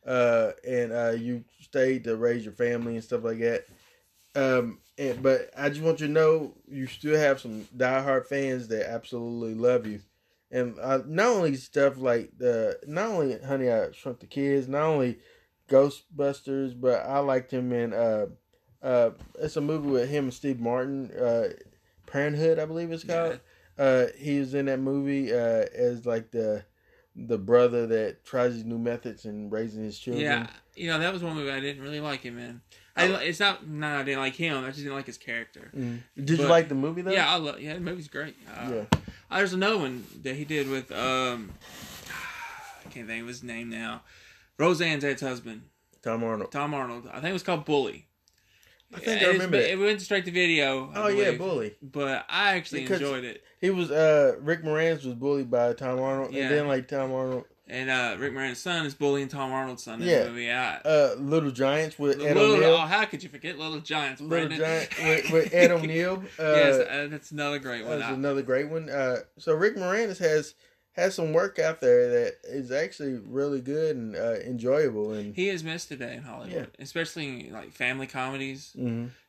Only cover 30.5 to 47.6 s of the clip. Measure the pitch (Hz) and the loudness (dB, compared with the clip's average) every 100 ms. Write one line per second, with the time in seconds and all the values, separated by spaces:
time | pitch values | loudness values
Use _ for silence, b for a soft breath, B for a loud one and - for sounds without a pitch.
30.5 | - _ - 170 160 170 190 170 156 139 | -14 _ -10 -4 0 0 -2 -4 -4 -4
31.5 | 135 139 139 139 147 147 135 123 120 120 | -4 -6 -8 -10 -8 -6 -6 -8 -12 -12
32.5 | 120 _ b b - 180 190 143 165 202 | -14 _ b b 0 2 2 -2 0 0
33.5 | 185 156 151 151 143 135 135 135 131 165 | 0 -8 -6 -4 -4 -2 -2 -4 -4 -4
34.5 | 139 131 139 143 139 131 117 - 117 117 | -4 -6 -8 -8 -8 -10 -14 -10 -10 -10
35.5 | - - - 123 120 123 - 139 160 175 | -18 -14 -8 -6 -6 -12 -10 0 2 8
36.5 | 170 160 135 143 165 180 190 151 175 151 | 8 6 0 -2 -2 0 2 2 2 -2
37.5 | - 147 165 170 180 147 147 151 127 - | -8 -10 -8 -6 -8 -10 -10 -10 -12 -18
38.5 | - 123 117 107 - B B B 185 196 | -12 -6 -6 -2 -4 B B B 0 0
39.5 | 185 196 220 139 123 101 - 135 135 147 | 2 2 2 0 -4 -14 -12 -8 -8 -4
40.5 | 156 135 135 123 80 127 131 127 120 101 | -2 -2 -4 -6 -4 0 0 0 -4 -10
41.5 | - - - - - - - - - - | -16 -18 -18 -18 -16 -14 -12 -12 -12 -14
42.5 | - - - - 135 110 113 117 123 123 | -14 -18 -18 -18 -16 -10 -10 -8 -12 -10
43.5 | 113 117 113 113 117 _ B B B B | -10 -10 -8 -8 -10 _ B B B B
44.5 | _ 160 170 170 151 143 127 139 123 120 | _ 2 2 0 0 -2 -2 -4 -6 -10
45.5 | 110 - _ _ _ - 113 117 110 101 | -16 -18 _ _ _ -4 -2 -2 -4 -4
46.5 | 143 147 143 127 120 - - 156 185 185 | -4 -4 -4 -6 -8 -12 -8 -4 -4 -2
47.5 | 170 | -4